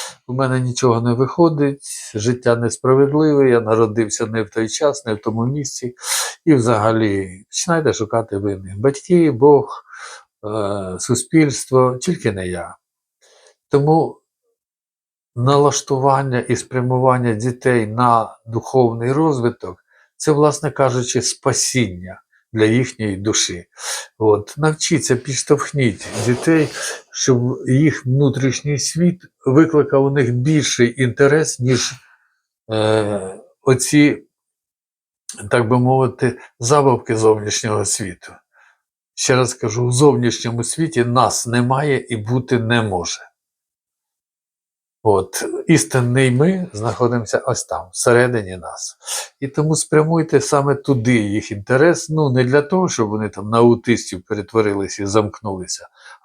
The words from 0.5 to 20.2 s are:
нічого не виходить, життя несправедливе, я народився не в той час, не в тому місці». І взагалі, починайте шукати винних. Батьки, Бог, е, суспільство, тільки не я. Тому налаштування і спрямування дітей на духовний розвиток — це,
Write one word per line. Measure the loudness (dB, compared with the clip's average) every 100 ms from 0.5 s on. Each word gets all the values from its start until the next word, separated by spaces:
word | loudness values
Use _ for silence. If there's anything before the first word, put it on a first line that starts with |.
| 0
нічого | -2 0 0 2
не | 0
виходить, | 0 -2 2 2 2 -2 -2 -10 -14 -10 -4
життя | -2 0 0 0
несправедливе, | 0 -2 2 4 4 4 2 4 4
я | 4
народився | 2 2 2 0 -2 -2 -4
не | -4
в | -4
той | -4 -4
час, | -2 -2 -2 -4
не |
в | -4
тому | -4 -2 -2
місці». | -4 -6 -8 -10 -10 -8 -6 -6 -4 2
І |
взагалі, | 4 4 2 2 2 0 -2 -6 -12 -12
починайте | -8 -2 0 0
шукати | -2 -2 -4 -4 -4
винних. | -4 -6 -10 -2
Батьки, | -2 -2 0 2 4
Бог, | 4 6 6 4 -8 -16 -20 -18 -20 _ _ -8
е, | -6 -4 -4 -6 -8
суспільство, | -4 -4 0 2 2 0 -2 2 2 0
тільки | -4 -2 -4
не | -4 -6
я. | -8 -10 -16 _ _ _ _ _ _ _ _ _
Тому | 0 2 2 0 -6 _ _ _ _ _ _ _ _ _ _ _ -2
налаштування | 2 4 4 2 -2 0 2 2 0 -2
і | -2 -4
спрямування | -2 -4 0 2 2 2 0
дітей | -2 -2 -2 0 0 0
на | 0 2 2 0 -8 -8
духовний | -8 -2 2 2 0 -2
розвиток — | 0 0 0 -2 -4 -10 -14 _ _ _
це, | _